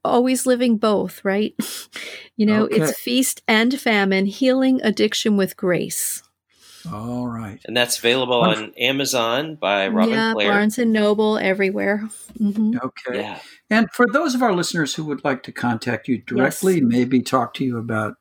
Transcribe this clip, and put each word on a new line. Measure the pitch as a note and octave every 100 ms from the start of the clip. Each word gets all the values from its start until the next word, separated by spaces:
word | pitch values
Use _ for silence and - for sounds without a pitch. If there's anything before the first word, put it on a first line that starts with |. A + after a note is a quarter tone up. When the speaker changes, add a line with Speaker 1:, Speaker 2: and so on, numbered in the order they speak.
Speaker 1:
always | - A#3 B3+ B3+ C4
living | B3 B3+ G#3+
both, | A3 G3+ F#3 -
right? | G3 G3 G#3+ -
<laughs> | - - - - - - - -
You | G#3+
know, | G#3+
it's | G#3+ - D#3
Speaker 2:
Okay. |
Speaker 1:
Feast | - - B3 C4 - -
and | A3 A#3 C4+
Famine, | B3 G#3+ G3 F#3+ G3
Healing | G3+ C4 C4 C4 C4
Addiction | A3 G#3 G#3+ - A3 G3+
with | F#3 -
Grace. | F#3+ E3 - - - - - _ _ _ - - E2
Speaker 2:
All | G#2 A2+ B2 B2
right. | A#2 A2 G2
Speaker 3:
And | - A#2
that's | A#2+ -
available | A#2 C3 B2+ B2
Speaker 2:
Wonderful. | A2+ G#2+
Speaker 3:
on | G#2+
Amazon | - B2 C3+ C3+ C3 A2+ B2 D#3
by | D#3 F#2+ G2+ G2
Robin | G#3+ A3+
Speaker 1:
Yeah, | A3 A3+
Speaker 3:
Clare. | G#3+ G3+
Speaker 1:
Barnes | G3+ G#3+ G#3+
and | A#3
Noble, | A3 G#3 G#3 G#3+ A3
everywhere. | F#3+ G3 F#3+ G#3 G3 G#3 G#3+ - - -
Mm-hmm. | G3+ G#3 A3 A3+
Speaker 2:
Okay. | B2+ - B2+ B2
Speaker 3:
Yeah. | G#2+ G#2 - - _
Speaker 2:
And | G#3+ A3+
for | - A#3+
those | C4 D#4+
of | B3
our | B3
listeners | F3+ E3 F3 C#3+ -
who |
would | D3+ C#3
like | D3 B2+
to | -
contact | - B2 A#2 - A#2+ -
you | A#2
directly, | - B2 C3+ E3 F#3
Speaker 1:
Yes. | F3+
Speaker 2:
maybe | B2 A#2+ B2 C3
talk | A#2 C3 A#2
to | -
you | C3+ A#2+
about | A#2 A2 G#2+ -